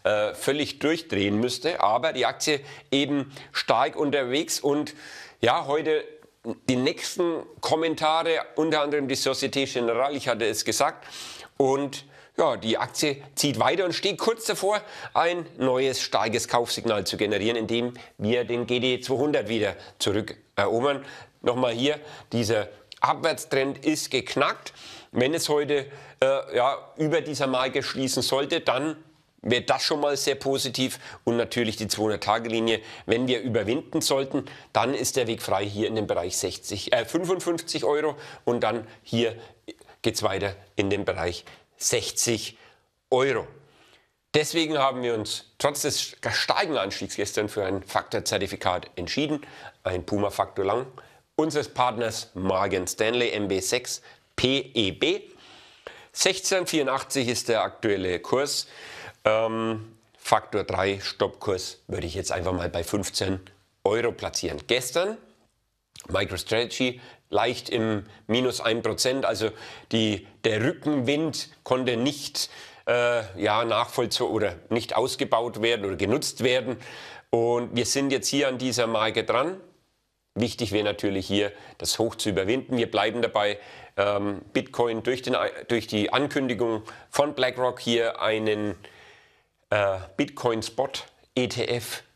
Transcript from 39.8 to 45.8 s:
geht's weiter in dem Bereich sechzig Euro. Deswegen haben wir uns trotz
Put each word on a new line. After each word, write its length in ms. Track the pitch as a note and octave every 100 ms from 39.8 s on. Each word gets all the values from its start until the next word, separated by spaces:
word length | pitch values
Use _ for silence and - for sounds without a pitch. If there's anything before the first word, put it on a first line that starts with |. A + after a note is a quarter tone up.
| - -
geht's 220 | A2 -
weiter 320 | G#2 F#2+ G2+ F#2+ - -
in 120 | G2
dem 140 | G2
Bereich 400 | F#2+ F2 E2+ F2+ - - _ _
sechzig 840 | - A#2+ G#2 - - A2 - - - _ _ _ _
Euro. 340 | B2+ C#3 A2+ - - - _ - _ _ _ _
Deswegen 440 | D3+ D3+ E3 D#3 D3+
haben 260 | C3+ B2+
wir 100 | B2
uns 400 | A2+ G#2 - - _
trotz 240 | C#3+ C#3+